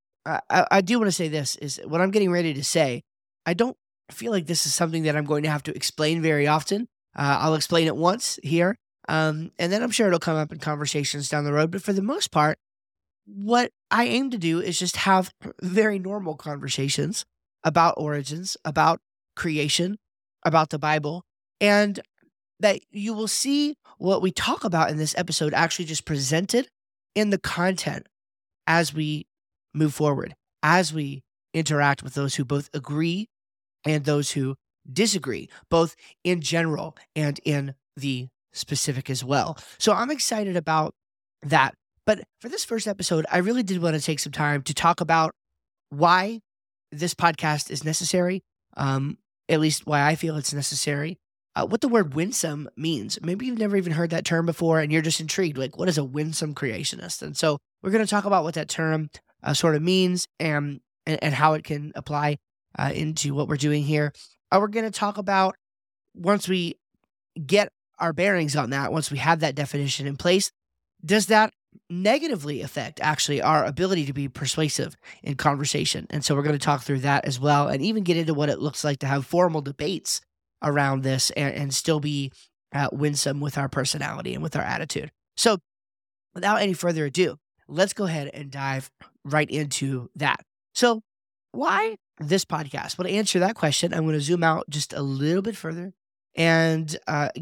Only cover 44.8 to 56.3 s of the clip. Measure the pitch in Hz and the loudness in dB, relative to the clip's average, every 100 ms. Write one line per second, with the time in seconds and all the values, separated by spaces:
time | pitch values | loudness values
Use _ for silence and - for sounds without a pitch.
44.8 | 170 170 165 165 160 - _ _ _ _ | 2 2 2 2 2 -4 _ _ _ _
45.8 | _ 143 170 180 202 226 _ _ _ _ | _ 2 4 4 2 -6 _ _ _ _
46.8 | _ 147 170 - 175 156 156 151 - 143 | _ -6 -4 2 2 2 0 0 -2 -6
47.8 | 156 156 170 180 175 185 _ _ _ - | -4 -4 0 0 0 -2 _ _ _ -4
48.8 | 139 135 143 - _ _ - 160 156 147 | -2 0 -2 -6 _ _ 0 2 2 0
49.8 | - 147 143 160 160 151 - 143 139 139 | 0 2 4 2 -2 -4 -4 -4 -4 -4
50.8 | - 143 156 185 _ _ _ - - 226 | -2 -2 -4 -8 _ _ _ -4 -2 0
51.8 | 277 233 160 135 185 - 165 147 139 - | 2 2 2 0 -2 -2 -4 -4 -10 -6
52.8 | 160 147 101 - 160 196 254 233 214 202 | -2 -2 -4 -6 -4 -4 -4 -2 0 2
53.8 | 175 160 170 165 - 165 165 160 165 160 | 0 0 0 0 0 0 0 0 2 2
54.8 | 151 160 160 - 160 - 180 131 135 - | 4 2 2 -2 -4 -2 -2 -2 -6 -2
55.8 | 185 156 135 143 156 | 0 0 -2 -4 -4